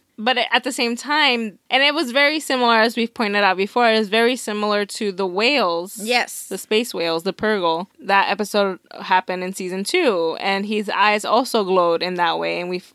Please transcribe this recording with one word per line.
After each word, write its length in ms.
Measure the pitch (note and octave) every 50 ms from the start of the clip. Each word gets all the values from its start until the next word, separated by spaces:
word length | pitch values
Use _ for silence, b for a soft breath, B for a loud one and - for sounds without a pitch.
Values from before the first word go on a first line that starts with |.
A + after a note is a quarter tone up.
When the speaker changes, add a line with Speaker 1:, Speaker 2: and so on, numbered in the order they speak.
| - _ _
Speaker 1:
But 200 | - G#3+ B3 B3 B3 A3 - A#3
at 100 | B3+ -
the 80 | D4+
same 240 | A#3+ - A#3+ A#3 A#3+
time, 640 | A#3 - C4 D4 D#4 D4 C4+ A#3+ A#3 A3+ G#3 E3+ _ _ _
and 140 | - C4 C#4
it 100 | D4 C#4+
was 180 | D#4+ D#4 A#3+
very 280 | A#3 C#4 C#4+ C#4+ D#4 D#4
similar, 360 | - - C4+ B3+ A#3+ A#3 A3+
as 180 | A3 A3 A3 A3
we've 180 | A#3 A#3 A#3 -
pointed 300 | - A3+ G3+ G3+ G#3 G#3
out 140 | A3 F#3+
before, 340 | F#3 G3 G#3 - B3 A#3+ A3+
it 80 | A3 A3
was 80 | A3
very 300 | F#3 G3+ A3+ A#3 A#3+ C4
similar 480 | A#3 - A#3 G#3 G#3 G#3 G#3 G#3 G#3 G#3
to 260 | G3+ - - A3 G3+
the 160 | F#3 F3 G3
whales. 720 | F3+ F3 G3 A3+ B3 D4 C4+ G#3 F3 E3+ E3+ F3+ G3+ - G#3+
Speaker 2:
Yes. 460 | G#3+ A3+ A#3+ A#3+ - - - - -
Speaker 1:
The 100 | - G3
space 360 | F#3 - - G#3+ A3 A#3+ - -
whales, 300 | F#3 E3+ E3+ E3 E3+ E3+
the 100 | F#3+ F3+
Purrgil. 540 | - A3 G#3+ G#3+ G3 F3 E3 D#3+ E3 G3 - _ -
That 300 | C4 G3 G3 G3 - -
episode 500 | G3 G#3+ G#3 - - G#3 G3+ F#3+ F#3 - _ _ - -
happened 420 | G3 - F#3 F#3 - - F#3 F3+ F3+
in 80 | F#3
season 320 | G3 - F#3+ F3+ F#3 F#3+ G3+
two, 540 | - - F#4 E4+ B3 G3 E3+ E3 E3 - -
and 260 | - G3 G3 G3 G#3
his 220 | G#3 A3 G#3 G#3 G3+
eyes 360 | - - G3+ G#3 G#3 G#3+ -
also 400 | - G#3+ A#3+ C4 - - A3+ G3
glowed 360 | F3+ F#3+ F3+ F3 E3+ E3+ D#3+
in 120 | E3 F3+ F3+
that 260 | F3 F3 E3 E3 E3
way, 220 | E3 E3 E3+ F3
and 80 | F3 F3+
we, 120 | F3+ F3+ - -